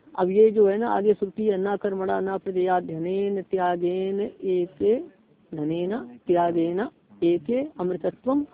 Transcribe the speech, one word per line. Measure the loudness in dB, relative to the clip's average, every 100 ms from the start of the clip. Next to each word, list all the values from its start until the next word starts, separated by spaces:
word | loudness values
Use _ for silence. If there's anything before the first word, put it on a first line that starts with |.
| -12 -2
अब | 2
ये | 6 6
जो | 6 4
है | 4
ना, | 0
आगे | 0 2
श्रुति | 0 -2 -2 -2
है, | 0
"ना | -2 -2
कर्मणा | -4 -4 -2 -2
ना | -2 -4
प्रजया | -4 -2 2 0
धनेन | -2 -6 -4 -2 -2 -4
त्यागेन | -4 -2 0 0 -2 -2 -2 -2 -6 -6
एके | -2 -2 -2 0 0 2 -2 -18 _ _ _ -6
धनेन | -4 -2 -2 -4 -8 -12 0
त्यागेन | 2 4 2 0 -2 -4 -8 _ -2
एके | 0 0 0 -4 -4 -4
अमृतत्वम | -4 -2 -4 -4 -2 -2 -2